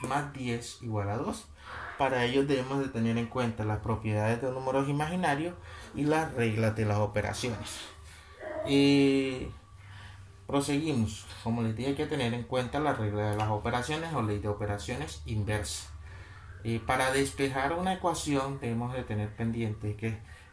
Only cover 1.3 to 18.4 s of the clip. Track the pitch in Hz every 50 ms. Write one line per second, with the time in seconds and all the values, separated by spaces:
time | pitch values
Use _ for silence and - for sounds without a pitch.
1.3 | 226 - - - - - - - - - - - - - 143 131 131 123 120 123
2.3 | 127 139 139 143 139 131 127 127 139 139 135 135 - 117 113 113 113 117 117 113
3.3 | - 127 123 117 110 - 110 107 107 104 - 117 110 107 110 110 107 104 107 110
4.3 | 113 117 135 131 127 131 131 131 131 139 139 139 143 143 151 156 180 180 180 156
5.3 | 143 139 160 175 175 - - - - - - - - 147 143 147 156 160 160 151
6.3 | - 131 117 113 107 110 110 110 107 117 110 104 104 104 107 104 - 107 101 104
7.3 | 107 - - 123 113 - - - - - - - - - - - - - - -
8.3 | - - - - - - - - 139 139 143 139 143 139 139 139 135 139 135 135
9.3 | 131 127 - - - - - - - - - - - - - - - - - -
10.3 | - - - - - 143 139 147 143 143 156 160 143 120 110 104 - - - -
11.3 | - - - 113 117 120 113 113 110 113 123 139 139 139 151 147 156 143 123 117
12.3 | 117 120 113 - 127 127 123 117 110 143 151 147 135 117 110 104 101 104 104 107
13.3 | 104 104 110 110 107 104 - 117 117 123 117 - 151 156 165 165 160 131 110 104
14.3 | 104 104 98 107 104 104 110 101 104 101 - - 123 131 151 160 - - - -
15.3 | 113 107 101 98 107 107 104 - - - - - - - - - - - - -
16.3 | - - - - - - - 113 117 113 113 - 131 127 131 131 131 139 139 135
17.3 | - - 139 135 135 135 135 147 165 175 180 190 185 185 - 175 165 151 - 151
18.3 | 143 135